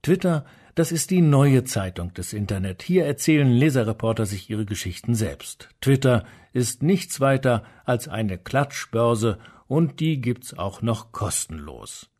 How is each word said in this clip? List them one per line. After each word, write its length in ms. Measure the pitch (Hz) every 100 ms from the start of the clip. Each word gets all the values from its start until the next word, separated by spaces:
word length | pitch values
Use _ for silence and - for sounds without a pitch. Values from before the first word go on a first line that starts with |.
Twitter, 420 | - 180 180 160 - - _
das 160 | - 165
ist 200 | 165 -
die 120 | 185
neue 400 | 160 143 143 131
Zeitung 500 | 127 - 95 90 87
des 180 | 90 87
Internet. 500 | 107 104 98 95 92
Hier 240 | - 180 151
erzählen 420 | 143 - 156 139
Leserreporter 760 | 120 151 135 110 110 113 113 104
sich 240 | 98 -
ihre 160 | 107 104
Geschichten 480 | 104 92 90 -
selbst. 540 | 117 101 69 - - - _
Twitter 440 | - 131 135 120 - - _
ist 300 | 127 120 -
nichts 380 | 147 190 - -
weiter 420 | 135 135 135 117 - -
als 240 | - 123 -
eine 300 | 95 110 92
Klatschbörse 1000 | - 135 139 - - 113 117 117 113 95 - - _
und 320 | 139 165 135
die 200 | 160 151
gibt's 380 | 120 123 - -
auch 240 | 95 -
noch 300 | 117 110 -
kostenlos. 1000 | - 98 - - 78 73 62 52 - -